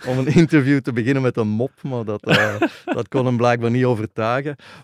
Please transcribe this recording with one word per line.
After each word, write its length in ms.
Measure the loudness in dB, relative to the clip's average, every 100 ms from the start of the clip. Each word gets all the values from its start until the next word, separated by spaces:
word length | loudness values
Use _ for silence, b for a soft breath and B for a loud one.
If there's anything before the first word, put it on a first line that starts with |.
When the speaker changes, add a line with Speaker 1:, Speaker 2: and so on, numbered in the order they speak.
| -4
Speaker 1:
om 100 | -2
een 100 | 2 4
<laughs> 60 |
interview 380 | 4 2 2 0
te 140 | 0
beginnen 280 | -2 0 0
met 140 | 0 0
een 100 | -2
mop, 240 | -2 -4 -6
maar 220 | -8 -6 -6
dat, 180 | -6 0
eh, 360 | 0 0 -2 -4 -4
Speaker 2:
<laughs> 100 | -6
Speaker 1:
dat 220 | -6 -2
kon 180 | -2 0
hem 120 | 2
blijkbaar 340 | 2 2 0
niet 140 | 2 2
overtuigen. 680 | 0 -4 -4 -2 -2 -6 -10 B B